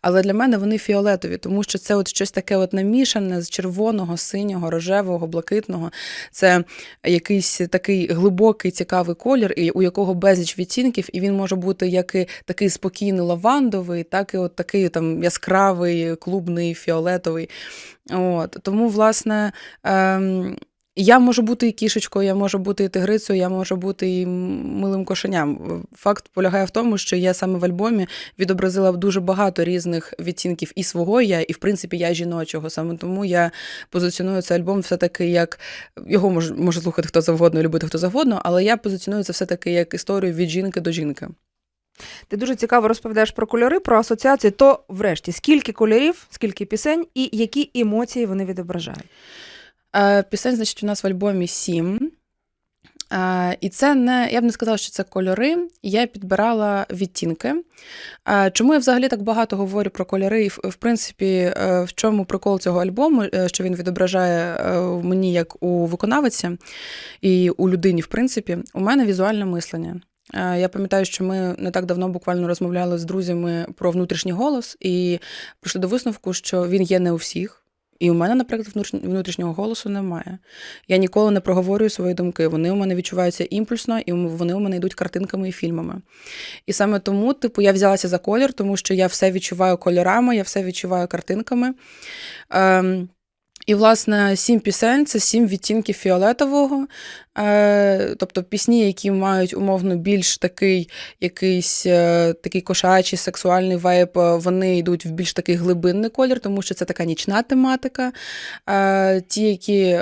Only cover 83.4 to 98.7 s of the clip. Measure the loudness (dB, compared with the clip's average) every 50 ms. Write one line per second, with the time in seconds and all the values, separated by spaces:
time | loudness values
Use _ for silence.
83.4 | -6 -4 -2 -4 -2 -2 -4 -4 -2 -2 -4 -4 -2 -2 -2 -2 0 -2 -2 -2
84.4 | -2 -2 0 0 -2 -2 -2 -2 -4 -4 -4 -4 -6 -6 -4 -6 -6 -4 -4 -6
85.4 | -6 -6 -6 -6 -6 -4 -4 -4 -6 -8 -10 -12 -14 _ _ -20 -20 -18 -16 -14
86.4 | -14 -16 -16 -16 _ -6 -2 0 0 0 0 -2 -2 -2 -2 0 0 -2 -2 -2
87.4 | -4 -4 0 2 2 2 4 4 4 2 2 2 0 -2 -2 -2 -2 0 0 2
88.4 | 2 0 0 -2 -2 -2 -2 -4 -2 -2 0 2 2 0 2 2 2 2 2 0
89.4 | -6 -6 -2 0 2 2 2 2 0 2 2 2 2 4 4 4 4 4 2 0
90.4 | -2 -2 -4 -4 -4 -4 -6 -6 -4 -2 -2 -2 -2 -2 -4 -8 -4 -4 -4 -4
91.4 | -2 -2 -2 0 0 -2 -4 _ -14 -20 -20 -20 -20 -18 -16 -16 -16 -16 -18 -18
92.4 | -14 _ 0 4 4 6 6 4 4 2 0 -2 -4 -8 _ _ _ _ _ _
93.4 | _ _ _ -12 0 0 2 6 8 6 6 6 4 0 2 2 4 2 2 0
94.4 | 2 2 2 2 2 0 -2 2 2 2 4 2 2 2 0 0 0 2 4 4
95.4 | 2 2 2 -2 -2 -2 -2 -2 0 -2 -6 -2 0 2 2 4 4 2 2 2
96.4 | 0 2 4 2 2 2 0 -2 -4 -6 -8 -18 -18 -18 -18 -20 -20 _ _ -2
97.4 | 0 2 4 4 6 6 6 4 4 4 4 2 0 -2 -2 -4 -6 -4 -4 -6
98.4 | -6 _ -4 -2 2 4